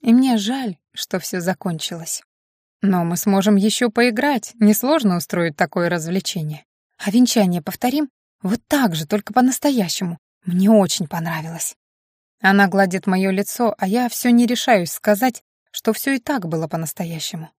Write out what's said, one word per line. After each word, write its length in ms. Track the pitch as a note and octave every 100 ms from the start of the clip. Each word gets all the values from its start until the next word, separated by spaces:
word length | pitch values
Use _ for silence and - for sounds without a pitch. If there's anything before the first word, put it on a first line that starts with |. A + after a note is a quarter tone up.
И 120 | B3+
мне 240 | A#3 C4 A#3
жаль, 400 | G3+ C4 B3+ F3 _
что 260 | - - F#3
всё 200 | - F#3
закончилось. 840 | F3 F#3 F#3 E3 - E3+ E3 - _ _ _ _ _ _
Но 220 | G3 F3+ E3+
мы 120 | F3
сможем 380 | - G3 G3 G3+
ещё 360 | G#3 - A#3+
поиграть, 640 | A3 B3 A3+ C#4 C4+ - -
несложно 580 | G#3 G#3+ B3 D#4+ A3 F3
устроить 380 | - F3 E3+ D3+
такое 340 | E3+ - F3
развлечение. 760 | F3 D#3+ F#3 - - D#3 D3+ _ _ _ _
А 140 | -
венчание 500 | G#3 B3 - F#3+ F3
повторим? 480 | D#3 - B3 C4+ D4 _ _ _
Вот 180 | F#3 A3 _
так 280 | D4 B3 D#3+
же, 100 | D#3
только 280 | G#3 -
по-настоящему. 840 | A#3 B3+ B3+ D4 C4 F3+ - F3+ E3+ _ _ F#3
Мне 260 | F3+ G3
очень 360 | A3 F#3+ - E3
понравилось. 680 | F3 E3 D#3+ D#3+ E3 - - _ _ _ _ _ _
Она 260 | G3 G3 G3
гладит 380 | G3 G3 F3+ F#3
моё 240 | F#3 F#3+
лицо, 440 | F#3+ G3+ - A#3 -
а 100 | F#3+
я 220 | A3 B3
всё 220 | - B3
не 160 | A#3+ A#3+
решаюсь 440 | A#3+ - A3 E3+
сказать, 520 | - - G#3 B3+ - _ _ _
что 220 | - -
всё 200 | A3 -
и 60 | C4+
так 280 | - C#4+ E3+
было 200 | D#3+ D#3+
по-настоящему. 840 | E3 D#3+ - E3+ E3 - E3 D#3+